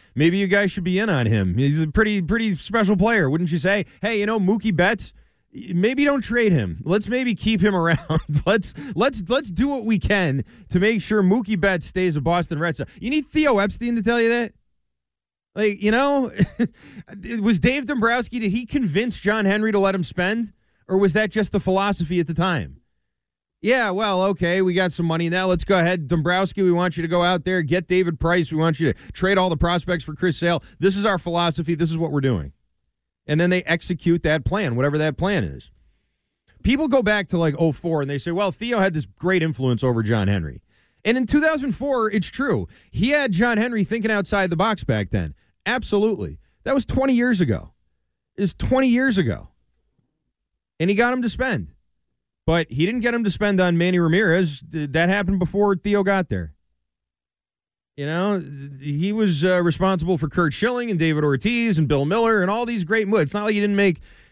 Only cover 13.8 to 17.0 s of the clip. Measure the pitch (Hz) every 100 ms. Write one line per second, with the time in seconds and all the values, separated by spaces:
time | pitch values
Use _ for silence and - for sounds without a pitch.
13.8 | 240 233 208 240 226 240 233 - _ _
14.8 | _ _ _ _ _ _ _ 190 214 196
15.8 | 202 233 277 285 254 - 190 - 240 -
16.8 | - 240